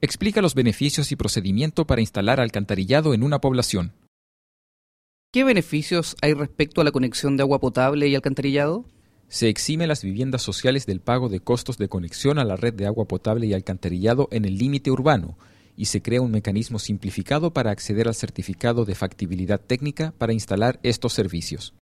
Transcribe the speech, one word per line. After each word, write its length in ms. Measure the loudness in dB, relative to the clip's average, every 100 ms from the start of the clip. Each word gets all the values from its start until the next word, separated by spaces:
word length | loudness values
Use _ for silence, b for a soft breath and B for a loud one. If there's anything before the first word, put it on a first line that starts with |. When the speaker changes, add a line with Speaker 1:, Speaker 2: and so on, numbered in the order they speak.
Speaker 1:
Explica 400 | -4 -2 0 2
los 120 | 2
beneficios 560 | 2 2 2 0 0 -4
y 40 | -2
procedimiento 680 | 0 0 0 0 0 0 2
para 160 | 2
instalar 380 | 2 0 2 2
alcantarillado 760 | 2 0 -2 -2 2 2 4
en 80 | 2
una 180 | 2 2
población. 540 | 2 0 0 0 -2 -6 _ _ _ _ _ _ _ _ _ _ _ _ _
Speaker 2:
¿Qué 120 | 2
beneficios 720 | 4 4 2 -2 0 0 -2 0
hay 140 | 0
respecto 480 | 2 -2 -2 -2 4
a 20 |
la 60 | 2
conexión 480 | 4 0 0 0 2
de 40 |
agua 160 | 2 2
potable 480 | 2 2 2 4 2
y 60 |
alcantarillado? 720 | 2 0 -2 0 2 0 -2 -6 b b b b
Speaker 1:
Se 200 | 0 0
exime 380 | 2 -2 -2 0
las 160 | -2
viviendas 400 | -2 -4 -2 -2
sociales 420 | -4 -2 0 0
del 160 | -2 -4
pago 300 | 0 0 0
de 100 | -4
costos 380 | 0 -2 -2 -6
de 100 | -4
conexión 500 | -4 -8 -2 0 2
a 60 |
la 120 | 0 0
red 180 | -2
de 100 | -2
agua 220 | -2 -2 -2
potable 400 | -2 0 0 0
y 80 |
alcantarillado 760 | -2 -2 -4 -4 0 2 2 0
en 140 | 0
el 140 | -2 0
límite 320 | 0 0 0
urbano 480 | 0 4 2 0 -10 b b b
y 120 | -8 -4
se 160 | -2
crea 180 | 0 0
un 120 | 2
mecanismo 460 | 0 0 -2 -2 -6
simplificado 760 | -4 -4 -4 -6 -2 0 0
para 160 | 0 -2
acceder 380 | -2 -4 0 0
al 60 |
certificado 680 | -2 -6 -8 -8 -2 0 0
de 100 | -2
factibilidad 640 | -2 -6 -4 -6 -4 0 -2
técnica 540 | 0 -4 -4 -4 -6 -2
para 160 | -2
instalar 440 | 0 0 0 2 0
estos 320 | -2 0 -2
servicios. 580 | -2 -2 -2 -6 -10 -12 _